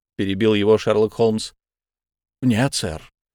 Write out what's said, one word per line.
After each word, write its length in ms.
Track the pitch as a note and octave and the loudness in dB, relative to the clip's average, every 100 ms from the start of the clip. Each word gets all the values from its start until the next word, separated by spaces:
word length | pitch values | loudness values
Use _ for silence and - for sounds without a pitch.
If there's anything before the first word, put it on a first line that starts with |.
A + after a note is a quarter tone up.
| _ _ | _ _
перебил 360 | G#2 G2 A2 | -6 0 0
его 240 | G#2+ G2+ G#2+ | 2 4 2
Шерлок 360 | - G#2+ G#2+ | 2 0 0
Холмс. 400 | - A2+ A2 - _ _ _ _ _ _ _ _ _ | 0 0 0 -6 _ _ _ _ _ _ _ _ _
«Нет, 320 | B2+ A2 C3+ - | 0 0 0 -4
сэр». 360 | G2+ D#2 - _ _ | -8 -10 -14 _ _